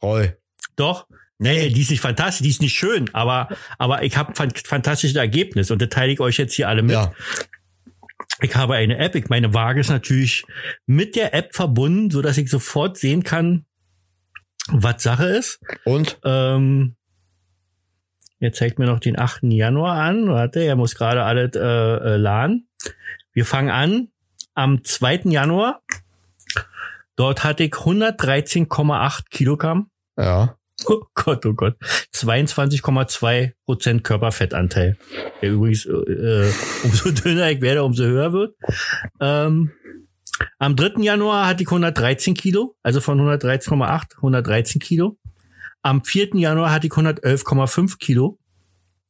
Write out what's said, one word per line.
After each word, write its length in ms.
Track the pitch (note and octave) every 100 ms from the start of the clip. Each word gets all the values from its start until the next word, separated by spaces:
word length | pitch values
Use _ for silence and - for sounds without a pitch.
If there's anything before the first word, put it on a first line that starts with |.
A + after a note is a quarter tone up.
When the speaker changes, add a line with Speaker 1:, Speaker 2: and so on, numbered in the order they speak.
Speaker 1:
Roy. 320 | G2+ A2 G2 - _ - - -
Speaker 2:
Doch. 320 | C#3+ F3+ - - _ -
Speaker 1:
Nee. 260 | A#2+ D#3 D#3
Speaker 2:
Nee, 20 |
die 120 | A#2+
ist 100 | C3+
nicht 100 | C#3+
fantastisch, 420 | B2+ A2+ F3 F#3
die 60 | C#3
ist 120 | C3+
nicht 140 | D3 -
schön, 380 | F#3 A3 A#2
aber, 360 | - A#2 B2+ - G3 - -
aber 260 | B2+ B2
ich 120 | B2+ C3+
hab 220 | D3 -
fan-, 160 | C#3+ -
fantastische 640 | - C#3+ C3+ D3 D3 C#3+
Ergebnisse 540 | A#2 B2+ F#3+ - F#2+
und 80 | A2
das 80 | A#2
teile 240 | - C3
ich 60 | C#3
euch 160 | B2+ A#2
jetzt 160 | C3
hier 160 | - G2+
alle 120 | A2
mit. 120 | A2+
Speaker 1:
Ja. 200 | A2+ G2 - - - - - _ _ - _ - - - -
Speaker 2:
Ich 140 | - B2+
habe 200 | B2+ B2+
eine 220 | A2 A#2+
App, 180 | F3 E3+
ich, 120 | G#2+
meine 240 | A#2+ A#2
Waage 280 | A#2 A2+ C3
ist 80 | B2
natürlich 560 | C#3 - C3 C3 - - - - - -
mit 300 | C#3 G#3+ A3+
der 180 | G#3+
App 200 | D3 F3+ -
verbunden, 540 | F3 A#2 C#3 F#3 G#3+
so 120 | C#3+
dass 160 | D3 C3+
ich 120 | C3+
sofort 480 | C#3 - D3 D3 -
sehen 260 | C3+ D#3
kann, 420 | F#3 D#3+ E3+ F3 - _ _ _ _ _ _ - _ - -
was 340 | C3+ A#2 A#2
Sache 220 | A#2 B2 F3+
ist. 340 | G#3 - - - -
Speaker 1:
Und? 360 | - C3+ D#3 -
Speaker 2:
Ähm, 720 | C3 C3 C3 C3+ C3+ C3+ C3+ A#2 _ _ _ _ _ _ _ _ _ _ _ - - -
jetzt 180 | A#2+ -
zeigt 220 | A#2+ A#2+
mir 60 | B2
noch 140 | A#2
den 200 | B2 G#2+
achten 320 | A#2+ - B2+
Januar 480 | A2+ A2 C#3 E3+ E3+
an. 300 | D#3+ G#3 G#3+
Warte, 320 | B2 A#2+ E3+
er 120 | D#3+ C3
muss 180 | A2+ -
gerade 280 | A2+ B2
alles, 280 | G#2+ A#2+ B2 -
äh, 40 |
äh, 580 | A#2+ A#2 A2+ A2+ A#2 G#2+
laden. 520 | G#2 G#2 C#3+ A#3+ - - - - - - _
Wir 120 | - A#2
fangen 240 | C3+ C#3
an 360 | A#2 D3+ A3 A#3 _ _ - -
am 300 | - C3+ C3+ -
zweiten 460 | - B2+ F3 F#3
Januar. 500 | D3+ C#3+ F3 A#3 D4 - - - _ _ - - - - - - - _ -
Dort 260 | B2+ C3+
hatte 200 | D3+ D3+
ich 120 | D#3+ -
hundertdreizehn 920 | - G3 A3 A3 C3 C#3 D3 F3 D#3+
Komma 320 | - D3 C#3+
acht 300 | C3+ - -
Kilogramm. 580 | - C3 D3+ D#3+ E3+ G#3 _ _ -
Speaker 1:
Ja. 400 | F#2 F2+ A#2+ - _ - -
Speaker 2:
Oh 160 | G#3+ -
Gott, 320 | - - B2 A2+
oh 80 |
Gott. 240 | A2 G2 A#2 - - -
Zweiundzwanzig 720 | - A2+ A#2 D3 - C#3 C#3+
Komma 260 | - C3 C3
zwei 480 | - A#2 B2 B2+ - -
Prozent 380 | B2+ - A#2
Körperfettanteil. 920 | - G#2+ A2+ - F#2 - F2+ - F2+ G2+ - - - -
Der 100 | G2+
übrigens, 340 | G#2 A2+ G#2+ -
äh, 680 | - - - A2+ A2 G2+ G2+ - -
umso 280 | B2 A2+ F#3
<laughs> 0 |
dünner 380 | C#3+ F3+ E3 E3+
ich 120 | C#3+
werde, 240 | B2+ C#3+ C#3
umso 180 | A#2+
höher 300 | A#2+ B2+ D#3+
wird. 240 | F#3 G#3+ - - - - - - -
Ähm, 500 | C#3 D3 D3+ D#3+ D#3+ - - - - _ - - - -
am 160 | C#3 C3+
dritten 260 | F3+ G#3
Januar 460 | G#3 G#3 G#3 G#3 F#3+
hatte 160 | F3+
ich 80 | F3+
hundertdreizehn 640 | F3 E3+ D#3+ A#2 C3 -
Kilo, 420 | F3+ F#3+ F#3+ B3 -
also 160 | B2 C3
von 180 | C#3+ C#3
hundertdreizehn 480 | D3 C#3+ B2 C3 -
Komma 180 | D3 B2+
acht, 260 | D#3+ - -
hundertdreizehn 600 | C3+ B2+ A#2 G#2+ A2+ D3
Kilo. 360 | - E3 F#3 G#3+ - - _ - - -
Am 220 | C#3+ C3+
vierten 340 | - F#3+ G3+ G3+
Januar 320 | E3 D#3 E3
hatte 160 | D#3 D#3
ich 80 | D#3
hundertelf 500 | D#3+ D3+ C3 C3+ -
Komma 220 | C3+ C3
fünf 300 | - F#3 -
Kilo. 400 | - B2 C#3+ - _ _ _ _ _ _ -